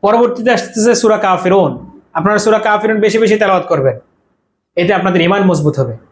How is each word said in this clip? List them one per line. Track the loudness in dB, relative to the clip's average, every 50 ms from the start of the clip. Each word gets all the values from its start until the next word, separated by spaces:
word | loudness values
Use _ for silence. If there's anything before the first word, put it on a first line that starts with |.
পরবর্তীতে | 2 2 2 2 0 0 -2 -2 -2 -2
আসতেছে | -2 -2 -4 -6 -4 0 0 2 2
সূরা | 2 2 0 0 2
কাফিরুন। | 0 -2 -2 0 0 2 2 2 2 0 -2 -8 -14 -20 -20 -20 _ _
আপনারা | _ -4 -2 0 0 0
সূরা | 2 2 0 0
কাফিরুন | 0 0 -2 0 0 0 0 0
বেশি | 0 0 2 2
বেশি | 2 2 2
তেলাওয়াত | 2 2 2 0 0 0
করবেন, | -2 -2 0 0 -2 -2 -4 -12 _ _ _ _ _ _ _ _ _ _ _ _ _ _
এতে | -4 0 0 0
আপনাদের | 0 0 0 0 0
ঈমান | 0 2 0 2 2
মজবুত | 2 2 2 0 -2 0 -2
হবে। | -4 -4 -6 -14 -16 _